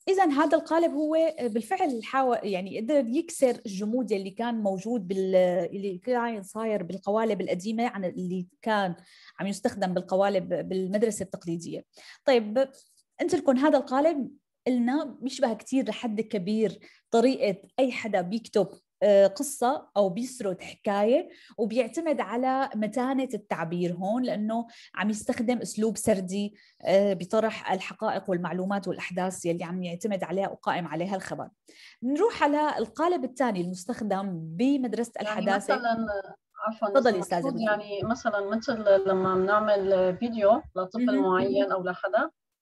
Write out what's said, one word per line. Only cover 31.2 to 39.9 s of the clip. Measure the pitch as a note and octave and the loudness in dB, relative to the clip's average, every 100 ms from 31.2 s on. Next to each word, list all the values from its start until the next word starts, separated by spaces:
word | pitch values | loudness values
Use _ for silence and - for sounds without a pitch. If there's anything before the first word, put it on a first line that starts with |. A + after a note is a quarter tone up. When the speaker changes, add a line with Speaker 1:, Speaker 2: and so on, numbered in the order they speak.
| F#3 D3+ - _ _ - - - | -6 -10 -12 _ _ -20 -20 -8
Speaker 1:
نروح | A#3+ D4 A4 - | -4 2 2 2
على | D4 D4 D4+ - | 2 2 0 -2
القالب | A3 - E4 F4+ | -4 -2 0 0
الثاني | B3+ - B3+ F#3+ | -2 -2 -2 0
المستخدم | F3 F3+ - A#3+ G#3 F#3+ G3 | -4 -6 -8 -6 -2 -2 -2
بمدرسة | E3+ D#3+ E3 B3+ C#4+ B3 G#3 A#3 - | -6 -8 0 2 2 0 -4 -6 -6
Speaker 2:
يعني | G#3 | -6
Speaker 1:
الحداثة. | G#3+ A3 D4 - C4 | -2 2 0 2 0
Speaker 2:
مثلا، | A#3 A3+ A3 G3+ F#3+ - _ - G#3+ | 2 0 -2 -4 -8 -14 _ -8 -6
عفوا، | A3 G#3 | -4 2
Speaker 1:
تفضلي | C4+ B3 G3 | 4 4 2
Speaker 2:
بس | |
Speaker 1:
أستاذة | F3 F3 | 0 -2
Speaker 2:
المفروض | C4+ A3+ | -2 -2
Speaker 1:
دكتورة. | A3 | 0
Speaker 2:
يعني | G#3 G#3 G3+ | -2 -2 -6
مثلا | G#3 A#3+ A#3 G#3 G3+ A3 | -4 -2 -2 -2 -2 -4
مثل | B3 A3+ G#3 G3 F#3+ | -2 0 6 6 6
لما | F#3+ F#3+ | 2 2
بنعمل | F#3 F#3+ G#3+ G#3+ G3+ F#3+ | 2 4 2 4 2 4